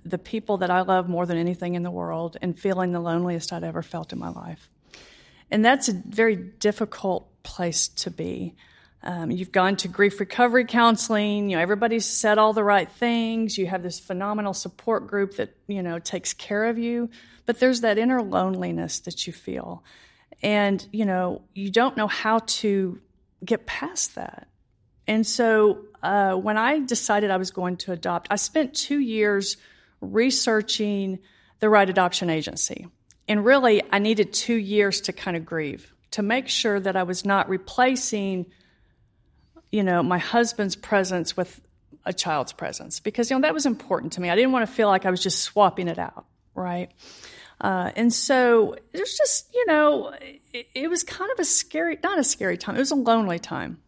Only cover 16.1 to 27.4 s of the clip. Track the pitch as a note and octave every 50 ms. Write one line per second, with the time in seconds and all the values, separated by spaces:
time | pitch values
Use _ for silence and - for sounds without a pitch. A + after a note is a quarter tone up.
16.1 | - F3 - - - - - - G#3 G#3 A3 A#3 A#3 A#3 A#3 A#3 A#3+ A#3+ A#3+ A#3
17.1 | - - - - - _ _ - A3+ - B3+ B3+ B3+ A#3 A#3 A3+ G#3 G#3+ A#3 B3
18.1 | B3+ B3 A3 F#3+ F#3 F#3 F#3 F#3+ F#3 F#3 F3+ F3 E3+ E3 E3+ D#3+ - - - F3
19.1 | E3+ - - F3 D#3+ - - F#3+ - - - F3 F3 E3+ _ _ - - - _
20.1 | _ _ _ - - _ - G#3 G#3 G#3 G3+ G3+ G3 F#3 - - - G#3+ A3 G3
21.1 | F#3 F3+ F3+ F3+ - - - _ - F#3+ G3 G3 F#3+ A3+ B3 C4+ C4 A3+ G#3+ G3+
22.1 | - - - A3 A3 A3+ A3 - - - - G#3 G3 G3 F#3+ F3+ F3+ - _ _
23.1 | _ _ _ _ _ - F3+ - A#3 - - - - - C#4 E4 F#4 - - -
24.1 | - - - - - - - _ _ _ _ _ _ _ _ _ _ _ _ -
25.1 | G#3+ A3 A3 - - - A#3+ A3+ A3 G#3+ G#3+ G#3+ F#3 - - - - - - E3+
26.1 | G3 G3+ G3 F#3+ F#3+ F#3+ F#3+ G#3+ G#3+ G#3+ A3+ B3+ D4+ D#4 C4+ B3+ A#3+ - - -
27.1 | G#3 G#3 G#3 G3+ F#3+ F#3